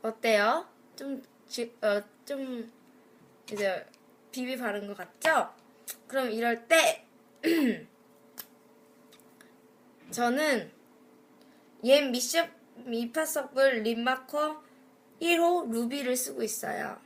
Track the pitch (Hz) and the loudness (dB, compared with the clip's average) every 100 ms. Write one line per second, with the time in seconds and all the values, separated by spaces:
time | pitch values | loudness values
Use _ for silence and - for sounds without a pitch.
0 | 226 - 233 214 214 311 370 _ - - | -6 -2 4 4 4 2 -2 _ -20 -12
1 | 277 269 - _ - - 233 - 214 202 | -10 -10 -12 _ -12 -8 -8 -2 0 0
2 | 208 _ - 277 262 240 226 - _ - | -4 _ -10 -8 -6 -8 -10 -18 _ -20
3 | _ _ - _ - 104 196 180 - _ | _ _ -20 _ -12 -4 -2 -2 -8 _
4 | _ _ _ 254 247 254 233 202 202 202 | _ _ _ -8 -6 -4 -4 -4 -8 -12
5 | 180 - 320 294 - - - - - - | -14 -2 2 2 0 -10 -20 -20 -16 -16
6 | - 269 254 220 233 233 - 320 320 - | -4 -2 -2 0 0 -2 2 4 4 0
7 | - _ _ _ 320 330 254 175 156 _ | -10 _ _ _ 2 4 2 0 -8 _
8 | _ - - - - _ _ _ _ - | _ -20 -20 -20 -20 _ _ _ _ -20
9 | - - - _ - - _ _ - _ | -20 -20 -20 _ -20 -20 _ _ -20 _
10 | - - 240 262 311 240 165 - _ _ | -12 -2 0 2 2 0 -2 -18 _ _
11 | - - _ - - - _ - 233 285 | -20 -20 _ -20 -20 -20 _ -6 4 4
12 | 277 247 - 330 339 - - - 247 233 | 4 -2 0 0 -2 -8 -20 -18 -6 -4
13 | 233 320 311 302 269 254 269 240 214 233 | -4 -4 -2 -4 -4 4 4 4 -2 0
14 | 240 254 - 294 302 302 - - - _ | -2 -2 -4 -2 -2 -4 -16 -20 -20 _
15 | _ - 330 339 339 359 247 226 240 285 | _ -4 2 4 4 2 0 -2 -2 -4
16 | 254 247 - - 220 - - - - - | -2 -2 -4 -6 -6 -4 -6 -6 -6 -10